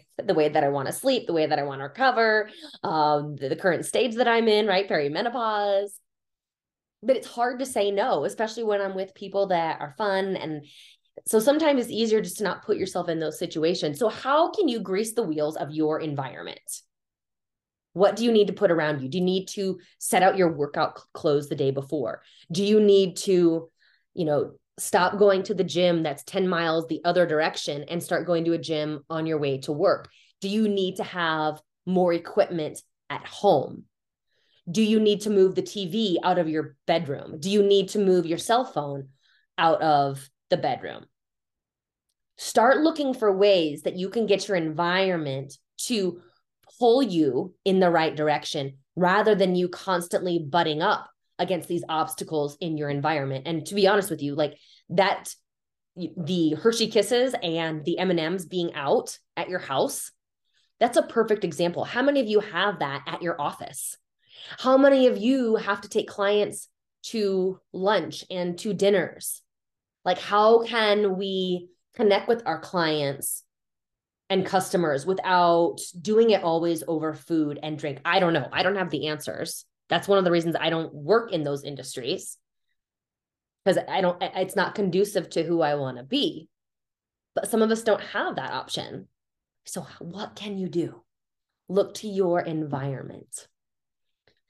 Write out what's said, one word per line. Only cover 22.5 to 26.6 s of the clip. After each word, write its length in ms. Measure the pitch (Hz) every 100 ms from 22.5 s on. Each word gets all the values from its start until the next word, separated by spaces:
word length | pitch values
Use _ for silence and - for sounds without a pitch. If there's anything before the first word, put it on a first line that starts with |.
Do 140 | 165
you 160 | 202 214
need 360 | 208 196 190 170
to, 520 | - 185 170 165 165 _ _ _ _
you 100 | -
know, 300 | 156 147 104 - _ -
stop 400 | - 202 180 202
going 260 | 202 190
to 100 | 190
the 80 | 185
gym 400 | 180 143 180 170
that's 220 | 160 143
ten 240 | - 196 185
miles 400 | 170